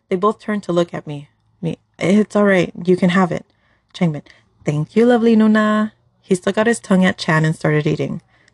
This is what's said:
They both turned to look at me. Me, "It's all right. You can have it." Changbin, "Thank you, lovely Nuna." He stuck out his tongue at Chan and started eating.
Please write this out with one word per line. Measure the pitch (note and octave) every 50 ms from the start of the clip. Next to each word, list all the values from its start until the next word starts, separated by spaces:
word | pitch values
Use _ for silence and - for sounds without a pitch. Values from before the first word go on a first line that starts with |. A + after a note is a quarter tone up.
| _ _
They | G3
both | F#3 F#3 G#3 A3 -
turned | - - G#3 G#3 -
to | - E3+
look | F3 E3+ E3+ -
at | E3 -
me. | D#3 D3 C#3+ C#3+ - _ _ _ _ _ _
Me, | - D#3+ - - _ _ _ -
"It's | - D#3+ G3 G#3+ G#3 - -
all | G#3 G#3
right. | G3+ G3 F3+ E3 - - - F3
You | F3 F3+
can | F3+ - F3+
have | F3 F#3+ F#3 E3
it." | D#3+ - - _ _ _ _ _ _ _ _ _ -
Changbin, | - F#3 E3 D3+ C#3+ - _ _ _ _ _ _ _ _
"Thank | - D3 D3 D#3 - -
you, | G#3+ A#3
lovely | A#3+ B3 A#3 A3 A#3 A3+
Nuna." | G#3+ A3 A3 G#3+ A3 G#3+ G#3+ G#3+ G#3+ G#3+ G#3+ - _ _ _ _ _
He | _ - F#3+
stuck | F3+ - G3 F#3+ G#3+
out | G#3+
his | A#3+ A#3 -
tongue | - - G3 F#3 F#3
at | F#3 - -
Chan | - - D#3 D#3 D#3
and | D#3 D#3+
started | - - D#3 D3+ D3+ D3
eating. | D#3 - - C#3 C#3 - - - _ _ _ _ _